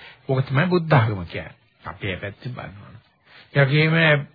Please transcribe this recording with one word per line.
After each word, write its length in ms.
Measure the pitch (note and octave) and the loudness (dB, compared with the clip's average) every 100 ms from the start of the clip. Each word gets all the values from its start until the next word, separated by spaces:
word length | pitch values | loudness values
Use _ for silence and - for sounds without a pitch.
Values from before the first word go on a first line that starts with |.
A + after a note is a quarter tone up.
| - - | -20 -12
ඕක 160 | - C3 | -4 -2
තමයි 260 | - C3+ F3+ | 0 0 2
බුද්ධ 260 | F3 D#3+ | 0 2
ආගම 320 | D3+ A2 G2 E2+ | 2 2 -2 -6
කියන්නේ. 300 | E2 - - _ _ | -10 -12 -18 _ _
අපි 220 | - E2+ G2 | -18 -10 -8
ඒ 100 | F2 | -8
පැත්තෙන් 340 | G2+ - B2+ | -10 -12 -14
බලනවා. 420 | B2 - G2 - - _ _ _ - - | -12 -14 -16 -20 -20 _ _ _ -20 -4
ඒ 160 | C#3+ C3+ | 0 2
වගේම 300 | D3+ D#3+ E3 D#3+ D3 C#3+ | 4 2 4 4 2 -2